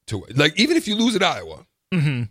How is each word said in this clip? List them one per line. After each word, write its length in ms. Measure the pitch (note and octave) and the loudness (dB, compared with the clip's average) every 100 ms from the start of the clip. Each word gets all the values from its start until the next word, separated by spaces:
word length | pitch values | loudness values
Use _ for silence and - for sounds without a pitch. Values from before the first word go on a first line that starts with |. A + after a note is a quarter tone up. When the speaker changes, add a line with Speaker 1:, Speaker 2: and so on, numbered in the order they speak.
| - | -10
Speaker 1:
to 160 | G#2 | -10
it. 120 | - B2+ | -4 0
Like, 200 | D3+ D#3+ | 2 2
even 180 | B3 E4 | 2 2
if 120 | - | 0
you 80 | G#3+ | 0
lose 180 | A#3 | 2
at 80 | A3 | 2
Iowa, 440 | F#3 B2 E2 D2+ - _ - | 0 -2 -8 -16 -20 _ -4
Speaker 2:
Mm-hmm. 300 | F#3 D3 B2+ A2+ | 0 0 0 -6